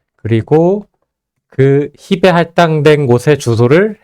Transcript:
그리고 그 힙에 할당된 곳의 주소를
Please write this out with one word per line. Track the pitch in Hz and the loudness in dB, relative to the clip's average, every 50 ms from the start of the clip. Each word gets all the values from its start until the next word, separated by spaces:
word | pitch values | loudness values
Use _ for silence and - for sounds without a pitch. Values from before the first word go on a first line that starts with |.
| _ _ _ | _ _ _
그리고 | _ _ 110 113 113 107 - 147 156 165 175 196 208 202 _ _ _ _ _ _ _ _ _ _ _ _ | _ _ -2 -2 -2 -2 0 0 0 0 0 -2 -4 -8 _ _ _ _ _ _ _ _ _ _ _ _
그 | _ _ - 135 139 139 143 143 143 - | _ _ -2 0 0 0 0 -2 -6 -10
힙에 | _ - - 196 180 190 185 | _ -8 -6 -4 0 0 0
할당된 | 170 175 165 170 - - 170 160 156 156 143 156 151 147 147 | 0 0 -2 -2 0 0 0 0 0 0 2 2 2 2 2
곳의 | 123 120 120 - 151 147 139 | 0 0 0 2 0 -2 -2
주소를 | - 120 117 110 120 120 139 170 202 220 208 - | -2 -4 -2 0 2 2 2 2 0 -2 -6 -8